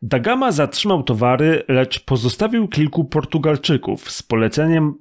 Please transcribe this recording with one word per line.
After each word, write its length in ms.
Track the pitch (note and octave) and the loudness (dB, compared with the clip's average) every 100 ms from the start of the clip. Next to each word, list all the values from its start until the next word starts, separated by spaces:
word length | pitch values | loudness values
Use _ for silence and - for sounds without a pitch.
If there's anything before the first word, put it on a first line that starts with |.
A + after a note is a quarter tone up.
Da 160 | A2+ B2+ | -4 -2
Gama 340 | G#3+ B3+ C4 | 0 0 0
zatrzymał 500 | D#3 C#3+ - G#3 F3+ | 0 -2 -2 0 0
towary, 600 | C3+ A2 B2 B2+ D#3 D#3 - | 0 0 2 4 2 2 2
lecz 360 | C3 C3 - | 0 0 -4
pozostawił 640 | - C3 A#2+ - A3 A3+ G#3 | -2 -2 0 0 0 0 0
kilku 360 | D3+ D3+ E3 | 0 0 0
Portugalczyków 1040 | C#3+ D#3 C#3 E3 D3 D3 - C#3 - - - | -2 -2 -2 -2 0 0 0 0 -2 -6 -8
z 120 | - | -12
poleceniem 720 | - A2+ A2 D3 D#3+ E3 D3+ - | -4 0 0 0 2 2 0 -2